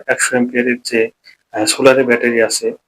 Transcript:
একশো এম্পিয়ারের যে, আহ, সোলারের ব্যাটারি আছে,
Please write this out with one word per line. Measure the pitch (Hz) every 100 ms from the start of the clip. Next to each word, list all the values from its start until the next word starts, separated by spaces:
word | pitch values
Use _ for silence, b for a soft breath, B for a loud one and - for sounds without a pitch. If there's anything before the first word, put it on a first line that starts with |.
| -
একশো | 123 - 127
এম্পিয়ারের | 123 123 123 120
যে, | - 117 113 _ b b _
আহ, | 110 110
সোলারের | - 131 131 123
ব্যাটারি | 120 120 117
আছে, | 110 - 113 117